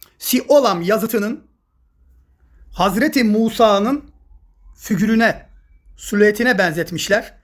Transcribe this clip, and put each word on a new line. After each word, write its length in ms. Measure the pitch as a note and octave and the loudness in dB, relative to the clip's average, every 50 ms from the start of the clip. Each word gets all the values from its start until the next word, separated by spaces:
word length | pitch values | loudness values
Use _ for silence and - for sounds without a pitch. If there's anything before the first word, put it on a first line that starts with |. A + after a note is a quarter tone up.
| - - _ - | -20 -20 _ -12
Siolam 640 | - - B3+ B3 - - D4 C#4+ B3+ G#3+ F#3 E3+ | -6 -4 -2 -2 2 4 4 4 4 2 0 -2
yazıtının 640 | E3+ F#3 A3 G3+ A3 A3+ B3 G#3 G3+ A3 C#4 - - _ _ _ _ _ _ _ _ _ _ _ _ _ _ _ _ _ _ _ _ _ _ - - - | -2 -2 -2 -2 -2 -2 -4 -4 -4 -4 -6 -10 -14 _ _ _ _ _ _ _ _ _ _ _ _ _ _ _ _ _ _ _ _ _ _ -20 -20 -10
Hazreti 520 | - - F3+ G3+ F3+ A3 C#4 D#4 - C#4 A#3 | -4 -2 -2 0 0 0 -2 0 0 0 0
Musa'nın 840 | G#3+ G#3 A3 A3+ A3 A3+ - A3+ G#3+ G3+ G3 G3+ B3 C#4+ D4 - - - _ _ - - - _ _ _ _ - - - | 2 2 0 0 0 2 2 4 4 4 2 0 -2 -4 -6 -8 -12 -20 _ _ -20 -20 -20 _ _ _ _ -20 -20 -20
figürüne, 720 | - - - G#3+ E3 G#3+ G#3 A3+ A3 A3+ G3+ - - - - - - _ _ _ _ _ - - | -14 -8 -4 -2 0 0 0 2 2 2 0 0 -4 -10 -20 -20 -20 _ _ _ _ _ -20 -20
silüetine 640 | - - - G#3 G3+ G#3 G#3 G#3 - A#3+ B3+ A#3 F#3+ | -20 -10 -4 0 2 2 2 2 2 0 0 0 0
benzetmişler. 760 | F#3 E3+ D3+ E3+ D#3+ - E3+ D3 - - G3 A3+ - - - _ | 0 -2 -2 -4 -6 -6 -8 -8 -4 -2 -2 -2 -2 -6 -16 _